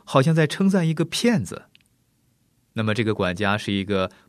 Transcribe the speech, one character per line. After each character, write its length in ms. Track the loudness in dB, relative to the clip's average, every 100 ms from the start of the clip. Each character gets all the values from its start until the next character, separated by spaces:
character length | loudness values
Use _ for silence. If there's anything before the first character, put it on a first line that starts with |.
好 160 | -2 2
像 140 | 4
在 120 | 4 2
称 220 | 2 2
赞 180 | 2 0
一 60 |
个 140 | -2 -4
骗 360 | -2 0 0
子。 220 | -2 -8 -16 _ _ _ _ _ _ _ _ _ _
那 80 | -4
么 100 | -2
这 100 | 0
个 120 | 0
管 200 | 0 -2
家 220 | 0 -2 -2
是 160 | -2
一 120 | -4
个 260 | -2 -2 -2 -6